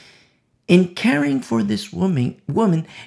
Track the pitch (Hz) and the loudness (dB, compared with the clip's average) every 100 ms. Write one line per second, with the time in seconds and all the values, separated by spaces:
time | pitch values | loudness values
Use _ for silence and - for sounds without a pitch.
0 | - - _ _ _ _ - 180 180 - | -20 -20 _ _ _ _ 2 4 4 0
1 | 226 285 143 269 - 226 104 - - 175 | 0 0 0 -2 -2 -2 -2 -4 -6 -4
2 | 190 147 123 - - 170 220 160 160 - | -2 0 -2 -6 -6 0 0 0 -4 -14